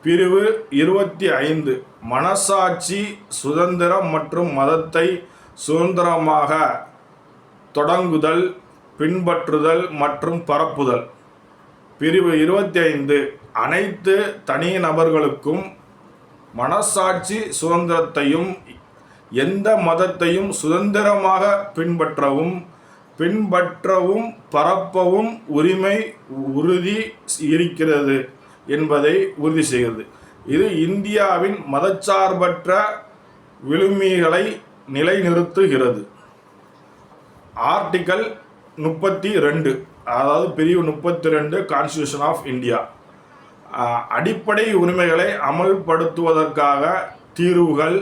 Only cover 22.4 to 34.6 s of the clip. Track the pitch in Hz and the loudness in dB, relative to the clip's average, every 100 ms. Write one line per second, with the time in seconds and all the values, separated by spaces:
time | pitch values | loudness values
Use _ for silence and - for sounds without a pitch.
22.4 | 170 185 - - - - - - 165 214 | -2 -4 -12 -20 -20 -20 -20 -4 -2 0
23.4 | 208 180 175 - 185 185 180 214 233 - | 0 0 0 -4 0 2 2 0 -2 -10
24.4 | - 147 160 190 170 185 180 196 226 226 | -4 0 2 0 -2 0 2 2 0 -6
25.4 | - 151 165 190 190 208 220 - - 135 | -4 2 2 2 0 0 -4 -12 -14 -8
26.4 | 135 135 165 185 180 214 220 - - - | -4 0 2 0 0 -4 -6 -10 -10 -4
27.4 | 151 156 170 - 156 147 139 135 127 - | 0 2 0 0 0 2 2 0 -2 -14
28.4 | - - - 147 156 147 147 190 190 - | -20 -20 -4 -2 0 2 4 2 0 -2
29.4 | 151 160 151 123 117 110 107 - - - | 0 0 0 0 0 -4 -14 -20 -20 -20
30.4 | - 151 214 170 165 202 208 208 196 175 | -2 0 2 2 0 -2 -2 0 2 2
31.4 | 190 202 139 139 190 190 - 196 190 180 | 0 -4 -4 -2 0 -2 0 2 2 2
32.4 | 175 170 - 190 214 - - - - - | 0 0 0 0 0 -6 -14 -20 -20 -20
33.4 | - - 131 160 190 196 190 185 165 175 | -20 -16 -2 2 2 4 2 4 2 2
34.4 | 214 - | 0 -6